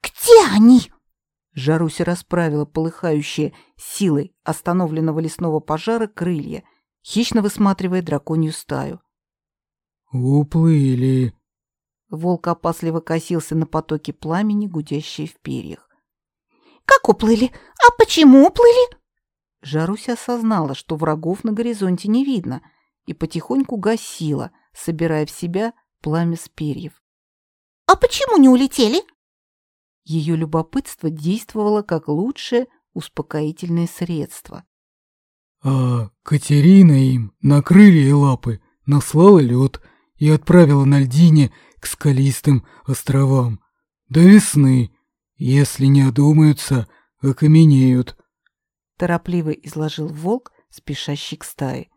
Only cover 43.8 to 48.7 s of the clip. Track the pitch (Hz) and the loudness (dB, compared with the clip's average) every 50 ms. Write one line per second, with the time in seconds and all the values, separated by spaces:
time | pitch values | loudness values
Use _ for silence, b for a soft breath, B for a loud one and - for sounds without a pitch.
43.8 | _ _ _ _ _ _ 127 160 170 185 208 214 - - - 147 139 131 131 127 | _ _ _ _ _ _ 2 6 8 8 8 8 6 4 0 2 2 4 2 2
44.8 | 120 - _ _ _ _ _ _ _ _ _ _ - 127 131 143 139 - - - | -2 -4 _ _ _ _ _ _ _ _ _ _ -4 0 2 2 2 0 -2 -2
45.8 | 135 135 143 139 135 131 120 139 143 147 156 156 156 151 143 - - - 135 123 | 2 2 4 4 2 2 2 2 2 4 4 6 4 4 2 0 -4 -4 -4 -4
46.8 | 110 _ _ _ _ _ _ _ - 139 127 - 156 151 156 160 160 151 143 135 | -4 _ _ _ _ _ _ _ -4 -4 -2 0 2 4 6 6 6 6 6 4
47.8 | 131 127 127 127 123 - - _ _ _ _ _ _ _ _ _ _ _ | 4 2 2 0 -2 -6 -12 _ _ _ _ _ _ _ _ _ _ _